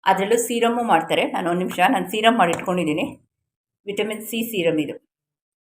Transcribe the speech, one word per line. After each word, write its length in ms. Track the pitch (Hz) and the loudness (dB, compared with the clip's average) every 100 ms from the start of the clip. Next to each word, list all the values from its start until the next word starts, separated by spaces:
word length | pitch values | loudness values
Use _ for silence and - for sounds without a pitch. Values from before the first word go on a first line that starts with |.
ಅದ್ರಲ್ಲೂ 340 | - 190 196 233 | 4 2 2 0
ಸೀರಮ್ಮು 460 | 233 233 233 240 | 0 0 0 0
ಮಾಡ್ತಾರೆ. 480 | 233 165 160 160 254 | 2 2 2 0 0
ನಾನು 180 | 196 175 | -2 -2
ಒಂದ್ 100 | 175 | -2
ನಿಮಿಷ, 200 | 180 - | -2 2
ನಾನು 320 | 180 214 180 | 2 2 -2
ಸೀರಮ್ 260 | 214 226 233 | 0 2 4
ಮಾಡಿ 140 | 175 - | 2 2
ಇಟ್ಕೊಂಡಿದ್ದೀನಿ, 480 | - 180 160 147 - 90 _ _ _ _ _ _ 202 | -2 -2 0 -2 -4 -8 _ _ _ _ _ _ -8
ವಿಟಮಿನ್ 360 | 202 208 214 | -4 -4 -4
ಸಿ 300 | - 226 226 | -6 -6 -4
ಸೀರಮ್ 280 | 202 165 156 | 0 0 0
ಇದು, 160 | 147 - _ _ _ _ _ _ | -4 -8 _ _ _ _ _ _